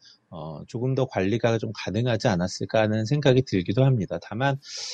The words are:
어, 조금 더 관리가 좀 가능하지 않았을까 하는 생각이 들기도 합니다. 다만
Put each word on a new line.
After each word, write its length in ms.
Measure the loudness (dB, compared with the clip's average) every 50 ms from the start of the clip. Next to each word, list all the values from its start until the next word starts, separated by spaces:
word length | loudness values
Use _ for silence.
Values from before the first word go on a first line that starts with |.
| _ -20 -20 _ _ _
어, 340 | -16 -14 -12 -12 -12 -12 -14
조금 280 | -12 -8 -6 -4 -2 0
더 120 | 0 -2
관리가 500 | -2 0 0 0 2 2 2 2 2 2 0
좀 140 | -2 -4 -6
가능하지 540 | -8 -6 -4 -2 0 0 0 0 0 2 2
않았을까 540 | 2 2 0 -2 -2 -6 -6 0 2 2 2
하는 220 | 2 2 0 0
생각이 380 | 0 0 2 4 4 6 4 4
들기도 420 | 2 0 -2 0 0 2 2 4
합니다. 340 | 4 4 2 0 -2 -4 -8
다만 380 | -8 -8 -6 -2 0 0 0 -2 -6 -12 -14 -12 -12 -12